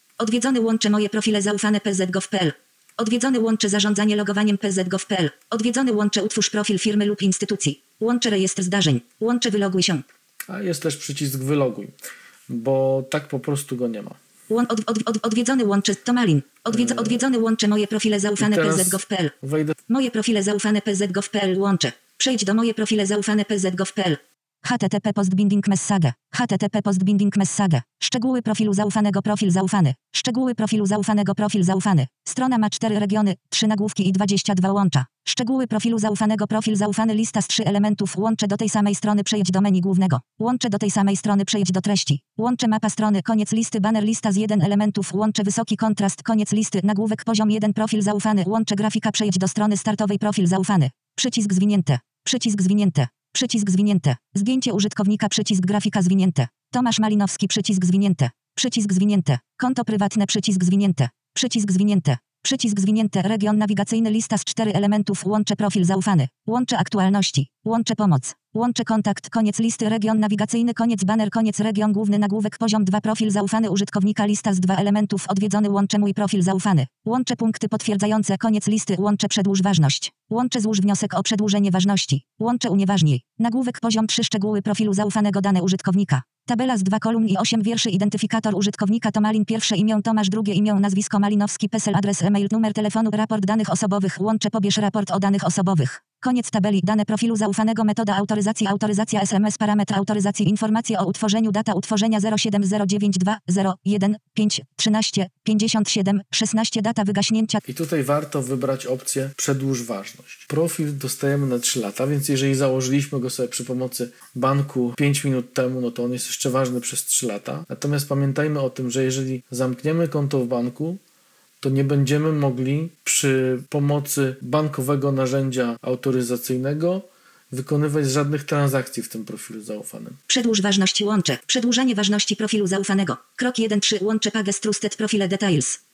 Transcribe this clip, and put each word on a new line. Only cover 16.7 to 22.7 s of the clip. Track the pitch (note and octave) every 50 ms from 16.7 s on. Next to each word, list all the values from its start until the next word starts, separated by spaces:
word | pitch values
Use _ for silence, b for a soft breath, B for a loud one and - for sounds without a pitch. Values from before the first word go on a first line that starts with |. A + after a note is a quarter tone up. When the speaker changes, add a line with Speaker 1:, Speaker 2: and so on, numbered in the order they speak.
| A3 A3 A#3+ A#3 A#3
Speaker 2:
Eee, | -
Speaker 1:
odwiedzony, | A#3 G#3+ B3 A#3 B3 C4+ B3+ A#3
łącze | A3+ A3+ A3+ - G#3+ G#3
moje | G#3 G#3+ G#3
profile | G3+ A3 G#3 - G#3+ G#3 G3+
zaufane | F#3+ G#3+ G#3 G3 - G#3+ G#3+
Speaker 2:
i | F3
teraz | D#3 D#3+ -
Speaker 1:
P | F#3+ F#3
Z | F#3
gov | F#3+ F#3+ -
P | - G#3 F#3
L. | E3+ D3 - - -
Speaker 2:
wejdę. | C3+ D3+ D#3 D#3 D3+ D#3 - - -
Speaker 1:
Moje | A3+ C4+ C4+ A#3+
profile | - A3 G3+ A#3+ A3 G#3 F#3+
zaufane | G3+ G#3 G3+ - G#3+ G#3+ G#3 -
P | A3 G3+
Z | F#3+ G#3 F#3+ F3+
gov | G3+ G3 -
P | - G#3 G3+
L, | F#3+ F#3 F#3+
łącze. | G3 G3+ F#3+ - - B2 - _ _ _ _
Przejdź | - - C4 B3+ G#3+ G3+
do | F#3 G#3+
moje | A3 A#3 A#3